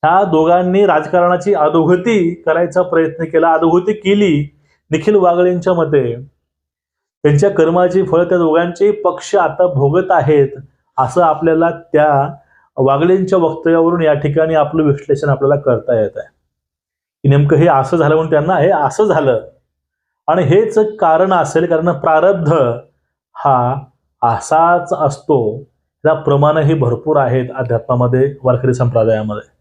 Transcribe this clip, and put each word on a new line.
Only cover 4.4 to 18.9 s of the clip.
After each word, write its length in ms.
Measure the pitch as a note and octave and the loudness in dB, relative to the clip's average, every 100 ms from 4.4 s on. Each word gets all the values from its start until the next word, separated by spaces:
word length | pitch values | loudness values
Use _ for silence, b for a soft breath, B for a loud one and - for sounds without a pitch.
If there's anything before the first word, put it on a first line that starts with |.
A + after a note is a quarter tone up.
| D3 _ _ _ _ | -4 _ _ _ _
निखिल 260 | D#3 D#3 G#3 | -4 0 2
वागळेंच्या 560 | F3+ F3 F3+ F3+ F3 | 2 2 0 0 -2
मते. 440 | F3 D#3 C#3+ B2 A#2 C#3 _ _ _ _ _ _ _ _ _ | -2 0 0 -2 -6 -14 _ _ _ _ _ _ _ _ _
त्यांच्या 280 | D3 D3 G3+ | 0 2 0
कर्माची 520 | G3 D#3+ F3 F3+ F#3 | 2 0 2 0 0
फळं 220 | F3+ E3 | 0 0
त्या 140 | F3 F3+ | 0 0
दोघांचे 520 | E3 D#3 F3 E3+ G3+ | 2 0 -2 0 -2
पक्ष 440 | G#3 F3+ - - | 0 -4 -4 -4
आता 320 | G3+ E3 - F3+ | -2 -2 0 -2
भोगत 400 | C#3+ C#3 E3 F#3 | 0 0 0 0
आहेत, 380 | F3+ C3+ D3+ C3+ - - _ _ - | 0 2 2 2 -2 -20 _ _ -4
असं 240 | B2+ F3+ | -2 2
आपल्याला 480 | E3 D3+ E3 D#3+ E3 | 0 2 0 0 0
त्या 640 | E3 - D3+ D3+ C#3+ C#3+ - b b b - | -4 -4 0 2 2 -2 -6 b b b -4
वागळेंच्या 640 | C3 C#3 E3+ F#3+ F#3 F#3 | 0 0 2 0 0 0
वक्तव्यावरून 640 | E3 - E3 E3 E3 E3+ | 0 -2 -2 2 2 0
या 120 | D#3 | 0
ठिकाणी 400 | D3 C#3+ C#3+ D#3+ | 0 -2 -2 0
आपलं 280 | D#3+ D3 D#3+ | 0 0 0
विश्लेषण 460 | D3+ C#3+ - C#3 D3 | 0 -2 -2 -4 -2
आपल्याला 280 | C3+ C#3 C#3+ | -2 0 0
करता 440 | C3+ A#2 - A#2 | 0 -4 -2 -2
येत 100 | G#2 - | -2 -6
आहे 120 | - _ _ _ _ _ _ _ _ _ | -16 _ _ _ _ _ _ _ _ _
की 60 | C#3 | 0
नेमकं 280 | C#3 D3 D3+ | 2 2 2
हे 120 | E3+ | 2
असं 280 | E3 D#3+ E3+ | 2 0 0
झालं 180 | D3 | 2
म्हणून 160 | D#3 D#3+ | 0 0
त्यांना 260 | D#3 D3+ F#3 | -2 0 0
हे 140 | D#3 | 2
असं 340 | F3 C#3+ | 2 -2